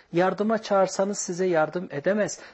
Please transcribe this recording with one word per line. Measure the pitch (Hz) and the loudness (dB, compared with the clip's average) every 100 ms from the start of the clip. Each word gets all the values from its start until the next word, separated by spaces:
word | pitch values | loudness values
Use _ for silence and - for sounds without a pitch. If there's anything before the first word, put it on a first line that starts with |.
| - | -4
Yardıma | 165 190 180 208 220 | 0 2 2 0 0
çağırsanız | 220 196 190 - 196 202 | 2 2 2 2 -2 -2
size | - 175 185 | -6 -2 0
yardım | 165 156 180 185 | 2 2 -2 -8
edemez. | 143 160 208 190 - - | -4 -2 0 -2 -4 -16